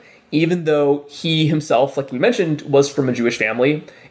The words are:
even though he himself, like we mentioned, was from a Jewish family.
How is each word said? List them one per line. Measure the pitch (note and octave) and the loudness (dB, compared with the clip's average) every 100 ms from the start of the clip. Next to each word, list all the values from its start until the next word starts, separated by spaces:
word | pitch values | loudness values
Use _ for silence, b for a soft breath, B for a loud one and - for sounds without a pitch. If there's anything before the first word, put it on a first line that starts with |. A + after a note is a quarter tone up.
| B B - | B B -4
even | D3+ E3 F3 | 0 0 0
though | D#3 D3 C#3+ C#3+ C#3+ | 0 2 2 0 -4
he | - E3 D#3+ D#3 | -8 -2 0 2
himself, | D#3 - B2 C#3 - | 0 0 0 0 -2
like | C#3 | -6
we | B2+ | -2
mentioned, | G#3 A#3+ E3 D3 | 0 0 -2 -2
was | - C#3 C#3 | 2 2 2
from | - B2+ | 0 -2
a | |
Jewish | B2 A#2 A#2 | 0 -2 0
family. | A2 A#2 C3+ D3+ - B B | -2 0 0 0 -8 B B